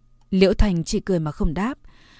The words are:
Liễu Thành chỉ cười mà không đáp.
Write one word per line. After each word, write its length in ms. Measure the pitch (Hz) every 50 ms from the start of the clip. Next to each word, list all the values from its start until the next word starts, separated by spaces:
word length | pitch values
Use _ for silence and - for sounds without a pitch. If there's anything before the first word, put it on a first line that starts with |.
| _ _ _ _ _ -
Liễu 240 | 196 185 196 175 175
Thành 300 | - - 202 175 165 156
chỉ 160 | - - 196
cười 180 | - - 185 170
mà 140 | 156 147
không 220 | - - 202 175 139
đáp. 240 | 180 208 254 294 _ - - - _ _ _ _